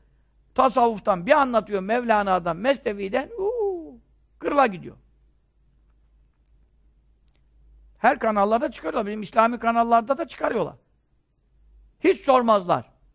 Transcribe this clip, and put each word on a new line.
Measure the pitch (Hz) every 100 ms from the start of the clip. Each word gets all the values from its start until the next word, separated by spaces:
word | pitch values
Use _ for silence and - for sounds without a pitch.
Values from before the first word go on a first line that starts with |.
| _ _ _ _ _ -
tasavvuftan | 262 247 233 208 - 185 175
bir |
anlatıyor, | 302 269 226 214 196
Mevlana'dan, | 185 240 233 214 202 180 170 165
Mesnevi'den, | 240 277 226 202 196 254 311 466
uuu, | 392 480 403 349 302 240 _ _ _ _
kırla | 339 294 247
gidiyor. | 180 135 - _ _ _ _ _ _ _ _ _ _ _ _ _ _ _ _ _ _ _ _ _ _ _ _ _ _ _ - - _
Her | 226 269
kanallarda | 226 208 202 226 302
çıkarıyorlar, | - 320 277 202
bizim | 214
İslami | 196 233 226 240
kanallarda | 226 233 233 233 226 277
da | 320
çıkarıyorlar. | - 302 240 147 - _ _ _ _ _ _ _ _ _ - _ _
Hiç | 320 302
sormazlar. | - 262 233 208 175 143 - _ _